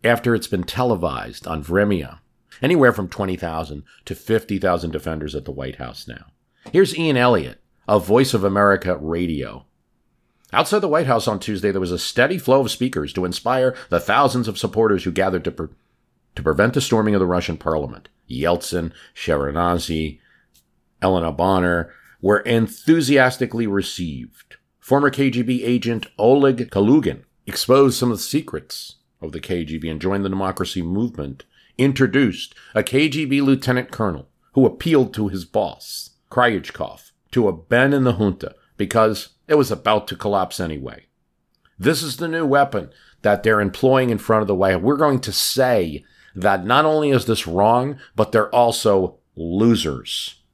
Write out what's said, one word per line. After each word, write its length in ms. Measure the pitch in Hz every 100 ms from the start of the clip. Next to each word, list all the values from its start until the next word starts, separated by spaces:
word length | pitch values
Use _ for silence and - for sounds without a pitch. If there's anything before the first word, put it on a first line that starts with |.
After 320 | 113 117 120
it's 140 | 117 -
been 160 | 95
televised 800 | 87 - 123 101 82 64 55 - -
on 160 | 78
Vremya, 580 | 73 92 104 92 65 - _ _ _ -
anywhere 320 | 135 170 127
from 160 | 107 90
twenty 260 | - 95 90
thousand 480 | 85 80 76 73 - _ -
to 100 | -
fifty 420 | - 110 - 98
thousand 320 | 95 87 85
defenders 440 | 78 82 78 76 73
at 80 |
the 80 | 67
White 240 | 67 65 65
House 320 | 62 - -
now. 200 | 58 - _ _ _ -
Here's 260 | 170 190 151
Ian 200 | 165 131
Elliott 420 | 123 107 65 - _ _ -
of 200 | 107 90
Voice 260 | 113 131
of 120 | 113 98
America 500 | 98 101 95 92 82
Radio. 680 | 76 85 90 76 60 60 _ _ _ _ _ _ _ _ _
Outside 260 | 175 165 208
the 80 | 185
White 200 | 151 139
House 200 | 117 117
on 140 | 104
Tuesday, 300 | - 101 101
there 100 | 95
was 100 | 92
a 80 | 87
steady 380 | - - 135 185
flow 240 | - 135
of 100 | 123
speakers 400 | - 127 92 73
to 140 | - 90
inspire 500 | - 117 131 127 127 -
the 100 | -
thousands 480 | - - 139 123 110
of 100 | 98
supporters 460 | 104 107 110 98
who 80 | 92
gathered 320 | 87 95 92
to 80 | 80
pre-, 160 | - 78 - _ _ _ _ _ -
to 80 |
prevent 320 | 76 76 110 131
the 40 |
storming 340 | - 113 107
of 60 | 101
the 60 | 90
Russian 320 | 90 87 80
parliament. 500 | 80 78 67 58 - _ _
Yeltsin, 640 | 64 80 87 - 87 85 - -
Shevardnadze, 1040 | - - 73 71 73 87 87 85 80 78 71 _ _ _ _ _ _ _ _
Elena 320 | 95 92 82
Bonner 600 | 76 90 95 90 85 82 - _ _
were 180 | 98 104
enthusiastically 1300 | 117 117 110 - - 165 131 139 127 131 120 117 113
received. 880 | 98 92 - 85 67 60 _ _ - _ _
Former 300 | - 139 143
K 200 | 131 139
G 120 | 120
B 240 | 120 123 110
agent 400 | 123 113 113 - -
Oleg 540 | 107 139 139 120 117
Kalugin 520 | 98 104 147 85 73 _ _ -
exposed 520 | - - 131 139 -
some 120 | 123
of 100 | 107
the 40 |
secrets 720 | - 147 - 78 - - - _ _ _
of 120 | 82
the 80 | 78
K 240 | - 90 76
G 120 | 78
B 120 | 78
and 100 | 78
joined 240 | 90 98
the 60 | 98
democracy 520 | 98 95 92 90 90
movement, 600 | 82 95 117 - 69 67 - _ _ -
introduced 800 | 135 135 127 131 123 85 - - -
a 100 | 110
K 260 | 104 135 156
G 160 | 139 147
B 160 | 139
lieutenant 500 | 139 135 131 127 123
colonel 380 | - 107 76 - _ _
who 120 | - 127
appealed 480 | - 165 151 120
to 140 | - 104
his 160 | 92
boss, 680 | 85 107 92 - - - - _ _
Kryuchkov, 800 | - 120 101 - - - - _ _ _
to 180 | 127 104
abandon 560 | 82 - 120 139 143 127
the 80 |
junta 420 | 95 104 92 - - _ -
because 540 | 98 101 110 104 - _ -
it 60 | 151
was 160 | 131
about 360 | 110 - 107 -
to 80 | -
collapse 440 | 107 101 90 -
anyway. 460 | 85 76 65 - _ _ _ _ _ _ _ -
This 240 | 117 160
is 140 | 160 -
the 120 | 165
new 160 | 165 151
weapon 440 | 139 139 107 76 _ _ _
that 200 | 104 104
they're 160 | 110 107
employing 500 | 101 - 131 131 127
in 80 | 107
front 240 | - 110
of 60 | 101
the 80 | 95
White 180 | 95
House. 80 | 92
We're 140 | 104 143
going 240 | 151 131
to 140 | 107
say 720 | - - 127 127 113 82 69 _ _ _
that 320 | - 98 98 92
not 200 | 127 156
only 240 | 156 147
is 160 | 131 95
this 220 | 110 -
wrong, 500 | 87 104 120 135 139 - -
but 160 | 107
they're 220 | 113 104 120
also 600 | 120 117 110 98 92 - _ -
losers. 1080 | 82 92 117 110 80 65 - - - - _